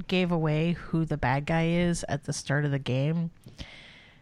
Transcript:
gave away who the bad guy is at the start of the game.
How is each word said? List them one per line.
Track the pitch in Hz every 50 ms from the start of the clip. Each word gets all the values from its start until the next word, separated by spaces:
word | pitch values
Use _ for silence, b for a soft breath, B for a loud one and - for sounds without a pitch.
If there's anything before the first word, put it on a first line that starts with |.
| -
gave | - 190 185 185 175
away | 175 165 156 156 151 151 160 170
who | 165 - - - - 165 160
the | 156 151 143
bad | - 123 131 143 147
guy | - 165 165 165 165
is | 170 170 175 175 170 160 - -
at | - 147 -
the | - 156
start | - - - 139 147 147
of | 147
the | 139 139
game. | 135 - 123 131 139 151 165 170 170 165 - - - B B B B B B B B B B B B B B B